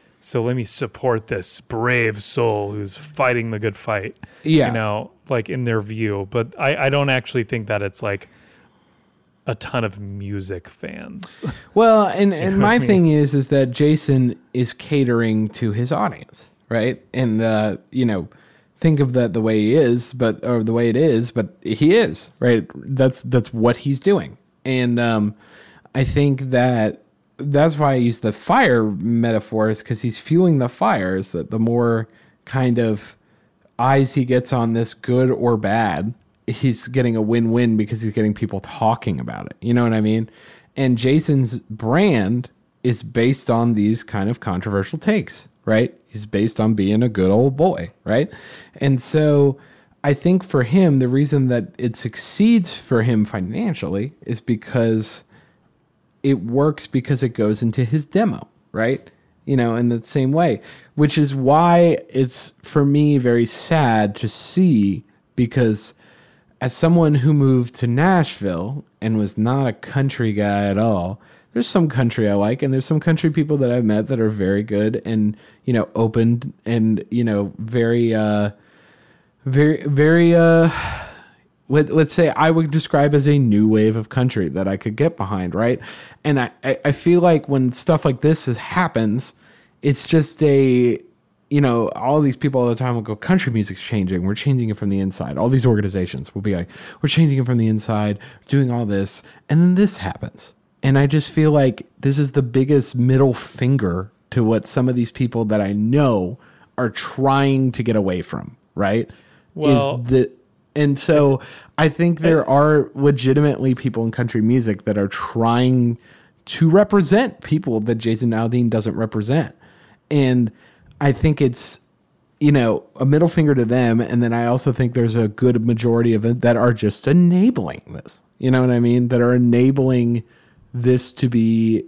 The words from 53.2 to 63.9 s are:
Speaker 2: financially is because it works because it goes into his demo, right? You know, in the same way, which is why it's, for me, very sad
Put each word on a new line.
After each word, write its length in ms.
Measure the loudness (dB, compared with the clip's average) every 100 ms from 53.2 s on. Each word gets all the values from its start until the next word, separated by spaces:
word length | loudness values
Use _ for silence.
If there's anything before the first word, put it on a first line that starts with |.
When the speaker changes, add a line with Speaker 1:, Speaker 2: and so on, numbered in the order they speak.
| 0
Speaker 2:
financially 880 | -2 -6 -4 -4 -4 -4 -4 -6 -8 -10
is 160 | -8
because 840 | -4 -4 -2 -2 0 0 -4 -10 -18 _ _ _ _ _ _ _ _ _
it 200 | -2 -2
works 420 | -2 0 0 -2 -4
because 360 | -4 -2 -2
it 60 | -2
goes 320 | 0 -2 0
into 220 | -2 -2
his 220 | -2 -2 -2
demo, 420 | 0 0 -2 -10 _ _
right? 380 | -4 -2 -2 -8 _ _ _ -4
You 100 | 0
know, 180 | 0 0
in 140 | 0
the 140 | -2
same 280 | -4 -2 0
way, 300 | 2 0 0 -6 -20 -10 -2
which 220 | 0 2
is 160 | 0
why 640 | 0 2 4 6 6 4 2 -2
it's, 440 | -2 -2 -4 -14 -16
for 240 | -4 0 2
me, 320 | 4 4 2
very 280 | 2 2 0
sad 720 | -4 -2 2 2